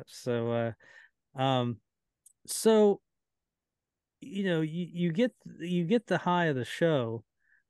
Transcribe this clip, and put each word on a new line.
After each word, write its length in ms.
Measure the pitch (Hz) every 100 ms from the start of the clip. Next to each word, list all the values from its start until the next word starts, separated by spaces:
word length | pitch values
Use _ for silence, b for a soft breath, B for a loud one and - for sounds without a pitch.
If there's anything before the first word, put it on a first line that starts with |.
| -
So, 680 | - 127 117 117 117 117 110 b b b _ _ 135
uh, 40 |
um, 360 | 135 131 120 117 _ _ _ _ - _ -
so, 560 | - 220 220 208 190 _ _ _ _ _ _ _ _ _ _ _ _
you 220 | - 196 190
know, 160 | 165
you, 260 | 156 170 175
you 180 | 175 175
get, 220 | 160 247 - - -
you 240 | 170 175 165
get 220 | 233 -
the 100 | 175
high 280 | 180 175 165
of 100 | 131
the 80 |
show. 600 | 117 - 165 147 113 113 - _ _ _